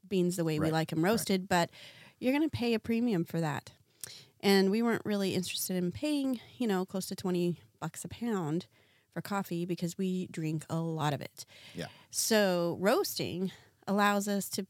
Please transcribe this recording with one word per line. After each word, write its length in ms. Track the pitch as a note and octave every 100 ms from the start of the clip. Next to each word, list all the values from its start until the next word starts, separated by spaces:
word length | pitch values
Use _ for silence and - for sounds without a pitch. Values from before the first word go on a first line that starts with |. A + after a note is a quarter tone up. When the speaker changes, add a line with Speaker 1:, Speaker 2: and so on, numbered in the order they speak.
| -
Speaker 1:
beans 280 | F#3+ F3 F3
the 60 | D#3+
way 140 | D#3
we 60 | D#3+
Speaker 2:
Right, 80 |
Speaker 1:
like 200 | D#3+ D#3+
'em 100 | D#3
Speaker 2:
right. 80 | F3
Speaker 1:
roasted, 360 | A3+ - F#3+ F#3
but 200 | F3+ - - - - - _
you're 120 | B3
gonna 160 | C#4+ D#4+
pay 240 | - A#3
a 60 | A3
premium 460 | - A3+ A#3+ F#3 E3+
for 160 | E3
that. 300 | D#3+ C#3+ - - _ _ - - - _
And 300 | G3+ G3 F#3+
we 100 | G#3+
weren't 240 | A#3 A3 -
really 300 | G3+ G3 F#3
interested 400 | F3+ - - F#3
in 160 | F3+
paying, 480 | - D4+ D4 C4+ A#3+ - -
you 100 | A#3+
know, 180 | F#3+ F#3+
close 220 | F#3+ -
to 80 | G3
twenty 440 | F#3 F3+ F3 E3 - _
bucks 240 | E3 - -
a 20 |
pound 580 | - A#3+ G3+ D#3 E3 - _ _ _ _
for 80 | E3+
coffee 440 | - G3 F#3+ E3+ F3
because 320 | E3+ E3+ -
we 300 | F#3+ F#3 F3+
drink 380 | - D#3 D#3 -
a 80 | D#3+
lot 360 | E3 D#3+ D3
of 60 | C#3
it. 240 | - - - - - -
Speaker 2:
Yeah. 120 | - - -
Speaker 1:
So 680 | - - A3 G3 F3 E3+ D#3
roasting 720 | F#3+ D4 F#4+ - A#2 F3 F#3 - - _ -
allows 400 | G3 G3+ G3+ G3+
us 200 | G3+ -
to 140 | -